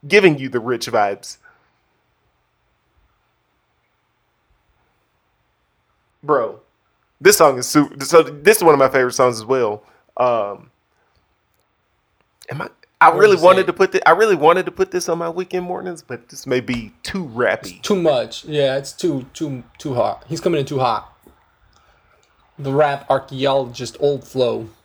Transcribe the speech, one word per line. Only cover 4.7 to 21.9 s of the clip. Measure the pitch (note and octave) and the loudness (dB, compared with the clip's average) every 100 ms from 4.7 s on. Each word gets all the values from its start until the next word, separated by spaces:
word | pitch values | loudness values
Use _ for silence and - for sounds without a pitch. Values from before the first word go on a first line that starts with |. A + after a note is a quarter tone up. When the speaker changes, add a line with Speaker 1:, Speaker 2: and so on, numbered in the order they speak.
| _ _ _ _ _ _ _ _ _ _ _ _ _ _ _ | _ _ _ _ _ _ _ _ _ _ _ _ _ _ _
Speaker 1:
Bro, | D3 C#3+ A2 G#2+ _ _ _ _ _ _ | -2 0 0 -8 _ _ _ _ _ _
this | E3 G3+ | 2 6
song | D#3+ C3 | 4 4
is | A#2+ | -2
super, | D3+ C#3+ - C3+ | 0 0 -4 4
so | E3 | 4
this | D#3+ D3 D#3 A3 | 4 0 2 4
is | |
one | E3+ | 4
of | D3 | 4
my | C3 | 4
favorite | C3+ B2+ | 2 0
songs | - B2+ A2+ | 0 0 0
as | A2 | -2
well. | C3 A2+ G#2 _ _ _ - | 0 0 -4 _ _ _ -4
Um, | B2 A#2 G2+ G2 - _ _ _ _ _ _ _ _ _ _ _ _ _ _ _ _ _ - | -2 0 -4 -8 -18 _ _ _ _ _ _ _ _ _ _ _ _ _ _ _ _ _ -18
am | C#3+ | -14
I, | - _ _ _ | -14 _ _ _
I | E3 | 4
Speaker 2:
Where's | E3+ | 6
Speaker 1:
really | G#3 F#3+ | 4 6
Speaker 2:
this | |
Speaker 1:
wanted | E3+ F#3 | 6 4
Speaker 2:
at? | F3 | 2
Speaker 1:
to | |
put | E3+ F#3+ | 0 0
thi-, | F#3 - | 2 2
I | |
really | E3 A3 F3+ | 4 4 4
wanted | D3+ F3 F3+ | 2 2 -2
to | |
put | E3+ F#3+ | -4 -4
this | F3+ F3 | -4 -6
on | E3+ | -6
my | E3+ | -6
weekend | E3+ F#3 F#3 F3+ | -8 -8 -8 -8
mornings, | F#3 F3+ E3 | -10 -10 -14
but | _ A#2+ _ | _ -16 _
this | - - | -18 -4
may | B2+ | -4
be | B2 A#2+ G#2+ _ | -4 -8 -10 _
too | - G3 E3 | -12 -10 -10
rappy. | A2+ A#2 G#2 G2 F2+ | -2 -2 -2 -6 -14
Speaker 2:
It's | - | -4
too | G3+ | 0
much. | E3 C3 A2+ - - | 2 0 -2 -12 -8
Yeah, | D3+ C#3 C3+ | -2 -2 -2
it's | C#3 | -8
too, | - F3+ C#3 B2 | -6 -4 -4 -8
too, | - D#3 C3 - _ | -10 -10 -10 -14 _
too | D#3 B2 | -8 -2
hot. | G#2 - - | -2 -4 -10
He's | E3 | -6
coming | F#3 D#3+ | -2 -2
in | C3+ | -4
too | C#3+ | -2
hot. | B2+ A2 - _ _ _ _ _ _ _ _ | -2 -2 -8 _ _ _ _ _ _ _ _